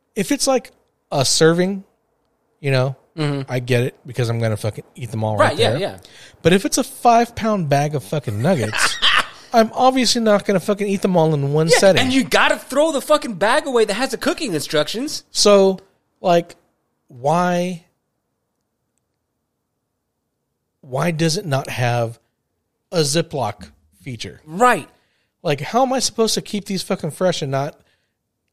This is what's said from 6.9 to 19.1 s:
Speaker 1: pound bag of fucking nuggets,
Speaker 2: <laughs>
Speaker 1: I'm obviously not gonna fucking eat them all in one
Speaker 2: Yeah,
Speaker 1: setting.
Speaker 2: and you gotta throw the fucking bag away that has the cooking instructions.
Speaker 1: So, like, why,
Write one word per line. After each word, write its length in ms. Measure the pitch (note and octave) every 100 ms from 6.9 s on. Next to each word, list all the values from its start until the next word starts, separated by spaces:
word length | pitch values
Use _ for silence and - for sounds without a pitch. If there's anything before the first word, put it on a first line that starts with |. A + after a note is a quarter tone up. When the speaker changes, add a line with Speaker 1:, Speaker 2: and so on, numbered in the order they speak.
| - B3 A#3 A#3
Speaker 1:
pound 340 | - A3 G#3 D3+
bag 280 | C#3 D3 D3
of 80 |
fucking 360 | - D3 C3 G#2
nuggets, 560 | C#3 F3 G#2+ - - - - -
Speaker 2:
<laughs> 280 | - - -
Speaker 1:
I'm 180 | A#3 A3+
obviously 480 | - B3+ C4 A#3+ A#3+
not 220 | A3 G3+ -
gonna 140 | G3
fucking 260 | - G3 G3+
eat 160 | G3
them 140 | G3+ F3+
all 180 | D#3+
in 180 | D3 C#3
one 140 | D3 E3
Speaker 2:
Yeah, 120 | B4
Speaker 1:
setting. 220 | G3 F3+
Speaker 2:
and 100 | B3+
you 100 | C4
gotta 340 | G#3+ G3+ C4+ D4
throw 360 | - C#4 D#4+
the 80 | C#4
fucking 320 | - D4+ D4
bag 320 | F#3 G3+ C#4+ D#4+
away 180 | A#3+
that 100 | G#3+
has 180 | G3+ B3+
the 40 | -
cooking 380 | - F4 C#4+
instructions. 680 | D#3 - D3+ D3+ G#3 D4 - -
Speaker 1:
So, 480 | - G#3 G3+ G3 F#3+ - _ _ _
like, 340 | F3+ E3+ E3+ - _ _ _ _ _
why, 760 | C3 C3+ E3+ F3+ F3 F3+ F3 - _ _ _ _ _ _ _ _ _ _ _ _